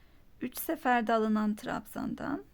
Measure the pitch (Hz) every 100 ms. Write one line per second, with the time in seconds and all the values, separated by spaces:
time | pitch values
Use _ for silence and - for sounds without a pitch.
0 | - - - - 247 - - 320 254 240
1 | 226 226 220 214 214 214 - - - -
2 | - - - - -